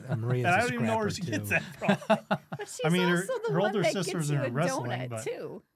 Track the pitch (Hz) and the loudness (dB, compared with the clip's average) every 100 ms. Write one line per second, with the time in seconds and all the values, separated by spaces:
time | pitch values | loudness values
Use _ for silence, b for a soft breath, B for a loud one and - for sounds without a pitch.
0 | 131 113 117 127 123 190 247 240 226 226 | -2 -2 0 2 4 4 2 0 0 0
1 | 208 143 175 - 208 170 - - 170 196 | -2 -4 -4 -4 0 -2 -2 -2 0 2
2 | - 220 - 190 - - 415 - 480 180 | 2 2 2 -4 -4 -10 -10 -2 2 4
3 | 175 175 - 508 453 165 - 202 622 196 | 4 2 0 -2 0 2 2 2 2 2
4 | 165 - 147 143 131 131 175 - 120 123 | -2 -2 0 0 0 0 0 0 -2 -4
5 | 123 113 403 480 151 123 - | -6 -6 -6 -8 -10 -12 -18